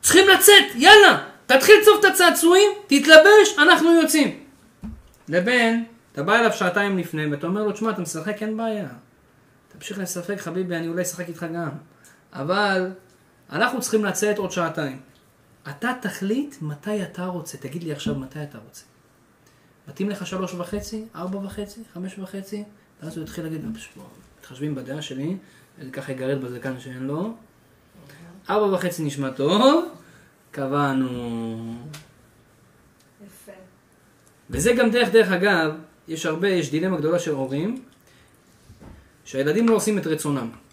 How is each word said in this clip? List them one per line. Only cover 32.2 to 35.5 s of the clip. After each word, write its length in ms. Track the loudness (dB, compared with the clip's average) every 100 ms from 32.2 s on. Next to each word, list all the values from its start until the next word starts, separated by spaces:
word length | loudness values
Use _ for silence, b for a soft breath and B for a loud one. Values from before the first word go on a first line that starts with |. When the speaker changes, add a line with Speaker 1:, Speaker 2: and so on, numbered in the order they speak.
| _ _ _ _ _ _ _ _ _ _ -20
Speaker 2:
יפה. 260 | -20 -20 -20 -20 _ _ _ _ _ _ _ _
Speaker 1:
וזה 240 | -2 0
גם 180 | 2 2
דרך, 180 | 2 4
דרך 220 | 4 4
אגב, 400 | 2 2